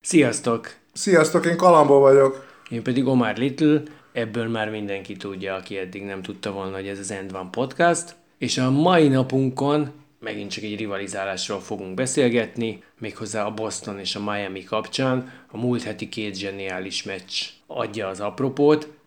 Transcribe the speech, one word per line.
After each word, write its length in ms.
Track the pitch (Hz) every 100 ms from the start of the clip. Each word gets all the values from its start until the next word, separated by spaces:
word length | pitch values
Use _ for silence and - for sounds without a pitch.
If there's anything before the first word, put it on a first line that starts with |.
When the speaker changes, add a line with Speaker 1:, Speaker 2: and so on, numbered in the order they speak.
| -
Speaker 1:
Sziasztok! 600 | 170 127 113 - 117 - - _
Speaker 2:
Sziasztok, 540 | - - 170 156 170 170
én 100 | 175
Kalambó 420 | 185 165 143 139
vagyok. 480 | 139 139 135 135 - - -
Speaker 1:
Én 120 | 117
pedig 240 | 113 123 127
Omar 300 | 131 110 104
Little, 460 | 135 131 156 151 147 - _
ebből 360 | 127 110 113 113
már 220 | 113 107
mindenki 460 | 107 101 98 95 92
tudja, 380 | 101 95 95
aki 220 | 95 92 98
eddig 260 | 92 95
nem 200 | 101 95
tudta 300 | 95 92 107
volna, 240 | 98 95 95
hogy 100 | 98
ez 120 | 98
az 120 | 95
End 220 | 98 95
One 140 | 95 92
Podcast. 640 | 113 131 - 170 165 - - _ _
És 200 | 120 -
a 120 | 127
mai 380 | 139 170 180 147
napunkon 800 | 131 127 135 135 131 139 151 143 - _ _
megint 300 | 110 104 101
csak 140 | 101
egy 120 | 104 104
rivalizálásról 840 | 104 98 98 98 98 95 - 101
fogunk 340 | - 104 95
beszélgetni, 880 | 95 127 147 123 120 110 - 113 104 _ _
méghozzá 460 | 110 - 107 107
a 100 | 104
Boston 440 | 107 110 - 104 101
és 180 | 92 107
a 140 | 104
Miami 340 | 104 98 95
kapcsán. 680 | 90 110 107 - 131 127 127 - _
A 80 | 107
múlt 240 | 123 120
heti 260 | 104 107 107
két 280 | - 107 95
zseniális 680 | 98 98 95 92 95 95
meccs 380 | 101 95 - - - _ _
adja 420 | 139 113 104 98
az 120 | 95
apropót 680 | 104 - 131 135 143 151 - -